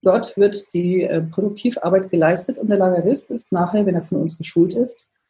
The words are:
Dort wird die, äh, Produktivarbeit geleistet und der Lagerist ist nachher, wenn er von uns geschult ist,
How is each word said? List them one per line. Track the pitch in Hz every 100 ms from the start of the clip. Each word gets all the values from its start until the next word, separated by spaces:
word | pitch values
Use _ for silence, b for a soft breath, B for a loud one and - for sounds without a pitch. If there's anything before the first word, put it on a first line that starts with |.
Dort | 190 202 - -
wird | 202 202 -
die, | 175 175 185
äh, | - 165
Produktivarbeit | 165 - 202 208 240 240 170 190 190
geleistet | 170 165 175 - 262
und | 214
der | 202
Lagerist | 185 180 175 277 -
ist | 233 -
nachher, | 180 175 208 196
wenn |
er | 170
von | 160 151
uns | 160 -
geschult | 165 - 175
ist, | 202 240 - - _ _